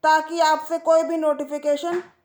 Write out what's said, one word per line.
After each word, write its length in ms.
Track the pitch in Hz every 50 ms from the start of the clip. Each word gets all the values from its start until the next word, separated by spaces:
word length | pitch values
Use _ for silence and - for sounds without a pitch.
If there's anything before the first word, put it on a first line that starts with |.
| -
ताकि 340 | 311 311 311 311 311 330 339
आपसे 360 | 330 311 311 302 311 - 330 330
कोई 220 | 330 311 320 320
भी 140 | 330 320 330
नोटिफिकेशन 840 | 330 311 302 294 285 294 277 294 294 294 294 294 285 285 339 349 359 359 - _ _